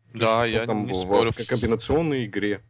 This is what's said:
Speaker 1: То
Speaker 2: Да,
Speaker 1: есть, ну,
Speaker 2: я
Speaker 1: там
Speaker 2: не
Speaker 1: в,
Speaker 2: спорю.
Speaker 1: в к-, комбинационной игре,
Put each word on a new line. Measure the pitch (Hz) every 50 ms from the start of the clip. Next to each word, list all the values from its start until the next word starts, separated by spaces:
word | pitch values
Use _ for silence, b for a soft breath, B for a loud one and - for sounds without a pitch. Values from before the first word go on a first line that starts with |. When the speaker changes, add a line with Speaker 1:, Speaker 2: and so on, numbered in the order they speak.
| _ _
Speaker 1:
То | - 110
Speaker 2:
Да, | 113 113 113 117 120
Speaker 1:
есть, | 117 110
ну, | 113
Speaker 2:
я | 117 120
Speaker 1:
там | 110 107 104
Speaker 2:
не | 92 92
Speaker 1:
в, | 92
Speaker 2:
спорю. | 92 92 98 104 113 113
Speaker 1:
в | 110 -
к-, | 113 -
комбинационной | 127 117 120 110 113 113 - - 135 156 170 156 143 131 120
игре, | 104 98 101 101 104 101 95 -